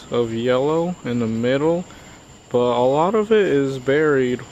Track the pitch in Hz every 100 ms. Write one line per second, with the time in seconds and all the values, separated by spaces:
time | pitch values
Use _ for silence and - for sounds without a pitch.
0 | - 120 117 113 123 127 143 160 170 175
1 | - 120 113 113 120 135 156 170 180 -
2 | - - - - - 123 123 120 127 143
3 | 175 220 214 220 180 139 139 135 123 143
4 | 156 139 127 127 123